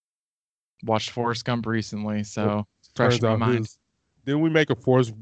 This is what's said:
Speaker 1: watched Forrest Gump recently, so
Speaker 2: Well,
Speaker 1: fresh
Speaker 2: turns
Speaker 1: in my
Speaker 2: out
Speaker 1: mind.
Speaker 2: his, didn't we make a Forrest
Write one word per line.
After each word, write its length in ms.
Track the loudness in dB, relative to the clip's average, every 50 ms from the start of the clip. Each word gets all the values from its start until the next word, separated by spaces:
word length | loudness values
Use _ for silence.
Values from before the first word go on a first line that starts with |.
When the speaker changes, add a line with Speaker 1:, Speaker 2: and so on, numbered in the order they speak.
| _ _ _ _ _ _ _ _ _ _ _ _ _ _ _ _ -4
Speaker 1:
watched 280 | -2 -2 -2 -2 -4
Forrest 340 | -6 -4 -2 -2 -2 -4 -4
Gump 200 | -4 -4 -4 -2
recently, 580 | -2 -2 -2 -2 -4 -8 -8 -6 -4 -4 -4 -6
so 200 | -6 -6 -2 -2 0
Speaker 2:
Well, 200 | 0 -2 -4 _ _ _ _ _ -2
Speaker 1:
fresh 240 | 0 2 4 4 4
Speaker 2:
turns 40 | 2
Speaker 1:
in 40 | 2
my 60 | 2
Speaker 2:
out 60 | 2
Speaker 1:
mind. 180 | 2 2 0 0
Speaker 2:
his, 180 | -2 -4 -10 _ _ _ _ _ _ _ _ _ -6
didn't 160 | -2 0 0
we 80 | 2 2
make 200 | 4 2 2 2
a 60 | 0
Forrest 380 | -2 2 4 4 4 4 2 -2 -8